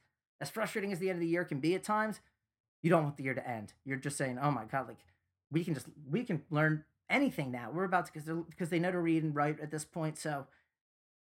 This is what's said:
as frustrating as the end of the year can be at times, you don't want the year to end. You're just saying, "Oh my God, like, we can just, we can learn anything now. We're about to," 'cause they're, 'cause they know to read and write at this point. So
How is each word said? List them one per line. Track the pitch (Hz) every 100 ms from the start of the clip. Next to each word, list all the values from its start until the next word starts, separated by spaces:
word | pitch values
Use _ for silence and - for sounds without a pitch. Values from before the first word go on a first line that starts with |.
| _ _ _ -
as | 151
frustrating | - 208 226 202
as | 190
the | 190
end | 175
of |
the | 170
year | 165
can | 175 143
be | 151
at | 185
times, | 185 214 214 202 _ _ _ _ _ _
you | 170
don't | 170
want | 147 143
the |
year | 135
to | 127 131
end. | 117 104 -
You're | - 135
just | 143 139
saying, | 135 123
"Oh | 143
my | 131
God, | 110 139 120
like, | 117 _ _ _ _ -
we | 147
can | 185
just, | 139 - - 139
we | 170
can | 247 160 -
learn | 151 156 156 - _ -
anything | 247 277 - 135
now. | 123 117
We're | 151
about | 190 180 160
to," |
'cause | 156
they're, | 151 165 165 -
'cause | 175
they | 170
know | 175
to | 180
read | 165 160
and | 156
write | 147 147 151
at | 151
this | 156
point. | - 180 156 151
So | 160 143 127 _ _ _ _ _ _ _